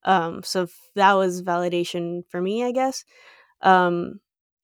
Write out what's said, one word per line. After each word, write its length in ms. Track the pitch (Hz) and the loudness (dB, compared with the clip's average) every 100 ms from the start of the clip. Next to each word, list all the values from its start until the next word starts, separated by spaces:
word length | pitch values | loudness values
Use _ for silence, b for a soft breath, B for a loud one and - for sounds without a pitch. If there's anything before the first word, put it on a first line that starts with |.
Um, 380 | 180 190 165 185 | 0 2 0 -6
so 200 | - 185 | -6 -4
f-, 260 | 175 - _ 196 | -4 -8 _ 2
that 180 | 196 | 4
was 280 | 196 190 180 | 4 2 -2
validation 800 | 180 175 175 175 175 175 170 175 - | -2 -2 0 -2 -4 -4 -6 -8 -8
for 120 | 175 | -6
me, 220 | 185 226 | -4 -2
I 80 | 247 | -2
guess. 320 | 254 262 - - b b b b b | -2 -2 -4 -14 b b b b b
Um, 580 | 190 185 180 175 - 202 _ _ _ _ | 4 4 4 0 -6 -12 _ _ _ _